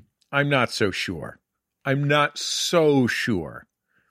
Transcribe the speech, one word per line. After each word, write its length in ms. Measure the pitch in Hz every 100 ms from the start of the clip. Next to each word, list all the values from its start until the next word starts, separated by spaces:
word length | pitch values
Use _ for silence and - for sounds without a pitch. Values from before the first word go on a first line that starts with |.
| - _ -
I'm 180 | 143 143
not 220 | 139 117
so 220 | - 101
sure. 480 | - - 85 - - _ _ _ _
I'm 200 | 139 139 143
not 320 | 147 147 -
so 720 | - - - 175 151 139 117
sure. 580 | - - 95 73 - - _ _ _ _